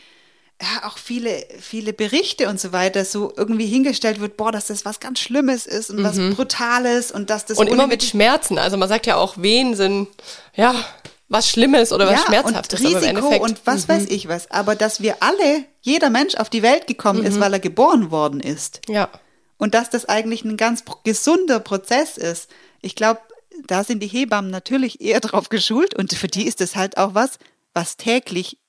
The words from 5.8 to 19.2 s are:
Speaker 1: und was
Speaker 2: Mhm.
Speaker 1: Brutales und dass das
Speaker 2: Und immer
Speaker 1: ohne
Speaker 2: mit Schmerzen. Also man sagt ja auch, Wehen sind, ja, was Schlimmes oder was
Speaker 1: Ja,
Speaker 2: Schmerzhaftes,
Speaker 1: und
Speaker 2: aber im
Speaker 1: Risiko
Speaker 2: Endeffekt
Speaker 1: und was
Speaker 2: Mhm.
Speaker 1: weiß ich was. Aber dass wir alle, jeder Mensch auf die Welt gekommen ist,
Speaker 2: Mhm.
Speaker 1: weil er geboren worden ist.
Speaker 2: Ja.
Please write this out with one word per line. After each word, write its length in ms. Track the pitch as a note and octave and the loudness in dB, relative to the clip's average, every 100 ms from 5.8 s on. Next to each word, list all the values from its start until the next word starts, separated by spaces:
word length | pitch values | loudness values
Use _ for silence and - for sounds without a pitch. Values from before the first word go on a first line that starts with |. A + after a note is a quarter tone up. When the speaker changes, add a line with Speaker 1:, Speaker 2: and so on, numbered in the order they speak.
| A3 | -6
Speaker 1:
und 120 | G3+ | -2
was 140 | G3+ F#3+ | 0 0
Speaker 2:
Mhm. 180 | F#3 | 0
Speaker 1:
Brutales 800 | G3+ C4 - A#3+ B3 B3 A#3+ A#3+ | 0 -2 -2 0 2 2 0 -2
und 180 | G3+ G3+ | -6 -4
dass 160 | G#3+ - | -4 -2
das 120 | G#3+ | 2
Speaker 2:
Und 100 | G#3+ | 4
immer 160 | B3 | 4
Speaker 1:
ohne 40 | C4+ | 4
Speaker 2:
mit 100 | A#3 | 2
Schmerzen. 560 | - G#3 A3 D#4 - D#3+ | 0 4 4 4 0 0
Also 180 | F#3+ G3 | 0 0
man 120 | F#3+ | 0
sagt 180 | A3 A3+ | 0 2
ja 100 | F#3+ | 2
auch, 220 | G3 F#3 | 0 0
Wehen 380 | G3 A#3+ B3+ G#3 | 2 2 2 2
sind, 320 | G3 G3+ G3 - - - - - | 0 0 -4 -10 -20 -20 -8 2
ja, 180 | A#3 B3 - - - _ - | 2 2 -4 -14 -20 _ -4
was 200 | G#3+ - | 0 2
Schlimmes 440 | A3+ C4+ C#4 A3+ | 4 6 6 4
oder 140 | - F#3+ | 4 4
was 140 | B3+ | 4
Speaker 1:
Ja, 60 | - | 4
Speaker 2:
Schmerzhaftes, 540 | A3+ C4 A3 - G3 | 2 2 -2 -4 0
Speaker 1:
und 60 | C#4+ | 2
Speaker 2:
aber 120 | F4 | 2
im 60 | |
Speaker 1:
Risiko 140 | D4+ G3+ | 2 0
Speaker 2:
Endeffekt 240 | C#4+ A3 | 2 2
Speaker 1:
und 180 | A3+ G#3+ - | 0 -2 -2
was 200 | G3+ - | 0 2
Speaker 2:
Mhm. 60 | |
Speaker 1:
weiß 120 | G3+ G3+ | 0 0
ich 200 | G3+ D#3+ | -4 -4
was. 220 | E3+ - | -8 -4
Aber 240 | G3+ G3+ | -2 0
dass 260 | G#3 G#3+ - | 0 0 0
wir 220 | G#3 - | -4 0
alle, 420 | G#3+ G4 D#4 D4+ C4+ _ | 2 4 2 0 -4 _
jeder 300 | B3 D4+ C#4+ | -2 2 4
Mensch 240 | A#3 D4+ - | 4 2 -2
auf 140 | G#3+ | -4
die 120 | A3+ | 2
Welt 240 | A#3 D4 - | 4 4 0
gekommen 340 | - G#3 G3+ | -2 0 2
ist, 120 | G3 G3+ | 0 2
Speaker 2:
Mhm. 40 | |
Speaker 1:
weil 120 | G3+ | 2
er 80 | G3 | 0
geboren 500 | F#3+ F#3 D4 D4 E3+ | -2 2 4 4 2
worden 300 | D#3+ D3 C#3 | 0 -2 -2
ist. 400 | - D#3 - - - | -6 -8 -10 -12 -4
Speaker 2:
Ja. 200 | G#3 - - | -2 -2 -6